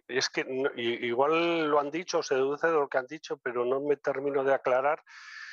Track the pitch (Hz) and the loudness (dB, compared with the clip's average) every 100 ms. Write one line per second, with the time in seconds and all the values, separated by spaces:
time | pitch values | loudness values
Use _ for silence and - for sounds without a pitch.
0 | - 127 - 165 139 131 139 127 117 113 | -4 -2 -2 -4 -4 -2 -2 -2 -4 -2
1 | 120 117 143 165 170 165 151 147 143 160 | -2 2 2 2 2 0 2 2 0 -4
2 | 185 170 - 135 135 143 165 160 139 131 | -2 -2 0 2 2 2 2 2 2 0
3 | 127 160 - 151 127 120 120 135 147 143 | -2 -10 -10 -8 -4 -2 0 0 0 0
4 | 143 135 139 139 135 135 135 127 139 160 | 0 -2 -2 0 2 2 4 2 2 -2
5 | - - - - - | -6 -20 -18 -16 -16